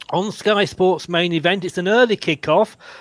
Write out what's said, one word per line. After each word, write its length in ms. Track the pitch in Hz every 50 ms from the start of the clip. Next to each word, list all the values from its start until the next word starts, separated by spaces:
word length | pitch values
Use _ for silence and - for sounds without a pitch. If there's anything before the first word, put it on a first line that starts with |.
| - -
on 220 | - 165 196 214 170
Sky 320 | - - 208 214 202 202
Sports 460 | - - - 185 185 185 156 - -
main 240 | 175 165 175 175 170
event. 280 | 160 143 175 190 202 175
It's 140 | 180 -
an 120 | 180 175 185
early 280 | 214 240 254 240 214
kickoff, 600 | - - - 156 - - - 151 190 220 - - _ - - - -